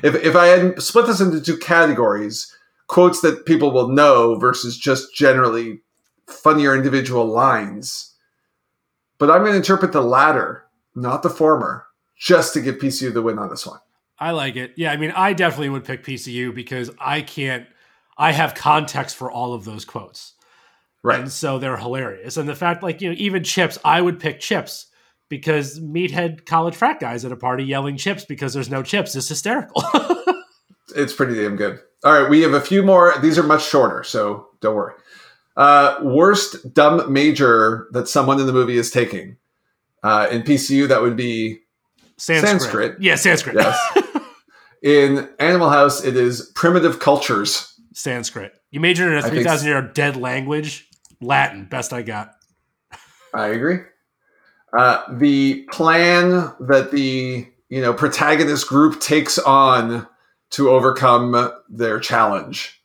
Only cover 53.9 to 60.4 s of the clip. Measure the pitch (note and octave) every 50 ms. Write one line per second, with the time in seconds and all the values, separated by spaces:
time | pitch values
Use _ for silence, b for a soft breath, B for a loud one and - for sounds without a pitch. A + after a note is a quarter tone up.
53.9 | _ _ _ _ _ _ _ _ _ _ _ _ _ _ _ - - A#2+ B2+ B2
54.9 | A#2 - - - B2 A#2+ D3 D3 C#3 C#3 C#3 C3+ C3+ - - - - - D#3+ D#3+
55.9 | D#3+ E3+ E3+ F3 F3 F3 F3 F3+ F3+ F3+ E3+ C3+ - - C3 B2+ C#3 C3+ C3+ C3+
56.9 | D3 C#3+ C3+ C3 C3 C3 B2+ B2+ B2+ A#2+ A#2+ _ _ _ _ - C3 C3 B2+ A#2+
57.9 | A#2+ - D3+ C#3 - - D3+ D3+ D#3 D3+ D#3+ D3 D3 C#3 - - C3 C#3 D3+ D#3
58.9 | D3+ - - - D3+ D3+ D3 - - D#3+ - C#3+ C3+ C#3 C3+ C3 B2+ A#2+ A2+ A#2
59.9 | A#2 A#2 A2 - _ _ _ _ _ _